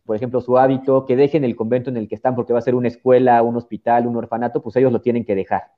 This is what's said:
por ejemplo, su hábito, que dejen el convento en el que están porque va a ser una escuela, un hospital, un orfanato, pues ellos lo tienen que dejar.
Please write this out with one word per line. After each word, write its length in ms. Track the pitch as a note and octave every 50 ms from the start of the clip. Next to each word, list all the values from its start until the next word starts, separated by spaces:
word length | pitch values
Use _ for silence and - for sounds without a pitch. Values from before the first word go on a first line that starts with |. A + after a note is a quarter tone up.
| _
por 100 | - G#2+
ejemplo, 260 | G#2+ B2+ A#2+ B2+ B2
su 180 | B2 A#2+ B2 B2+
hábito, 460 | C3+ C3+ C3+ C3 - C#3 C3+ C3+ C3
que 80 | - B2
dejen 280 | C3 C#3+ C#3 - D#3 C3+
el 120 | A#2+ A#2
convento 340 | - A2+ A2+ B2 B2+ A#2+ C3+
en 80 | B2+
el 100 | A#2 G#2+
que 60 | G#2 A2
están 220 | G#2+ - B2+ B2
porque 180 | A#2+ A#2 - A#2
va 60 | A#2
a 20 |
ser 140 | A#2 C3 B2
una 120 | B2+ B2
escuela, 540 | A#2 A#2+ - _ B2+ B2+ B2 B2+ B2 A#2+ A#2+
un 140 | A#2 A#2 A#2
hospital, 500 | A#2+ A#2+ - A2 G#2 - A#2 A#2 A#2+ A#2
un 100 | A#2+ A#2
orfanato, 440 | A#2 A2 A2+ A#2 A2+ A#2+ A#2+ - D3+
pues 140 | - A2+ -
ellos 160 | B2 C3 C3
lo 100 | A#2 G2+
tienen 240 | - A#2+ A#2 A#2+ G#2+
que 80 | - G2+
dejar. 300 | F#2+ F#2 - G#2 F2+ - - _